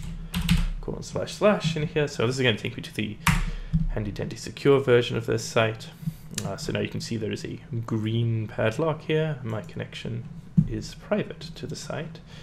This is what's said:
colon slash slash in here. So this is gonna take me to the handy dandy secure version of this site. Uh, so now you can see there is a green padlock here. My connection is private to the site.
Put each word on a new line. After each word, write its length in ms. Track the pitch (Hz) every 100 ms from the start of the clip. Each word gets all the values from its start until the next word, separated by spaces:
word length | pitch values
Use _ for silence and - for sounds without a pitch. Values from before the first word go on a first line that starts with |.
| - - - 175 170 - - -
colon 240 | - -
slash 300 | - - -
slash 420 | - 202 190 - 156
in 100 | 151
here. 220 | 156 143
So 180 | - 117
this 80 | 131
is 60 |
gonna 140 | 127 104
take 200 | 113 -
me 60 |
to 120 | -
the 220 | - 104 104 - - - - - - -
handy 200 | - 107
dandy 240 | - -
secure 460 | - - - 147 139
version 360 | 123 120 120 117
of 100 | 113
this 180 | 113
site. 460 | - - 113 113 - - - - - - 101
Uh, 100 | 95
so 160 | -
now 60 | 104
you 100 | 104
can 120 | 113
see 160 | - 113
there 160 | 107
is 120 | 104
a 160 | - - - 117
green 600 | 113 117 107 117 117 113 107
padlock 560 | 101 110 107 160 151
here. 360 | - 156 160 151
My 200 | 117 107
connection 640 | 87 - 113 - - 120 - - - - -
is 260 | 107 -
private 460 | - - 208 - - - -
to 100 | 123
the 80 | 113
site. 440 | - 131 156 - - -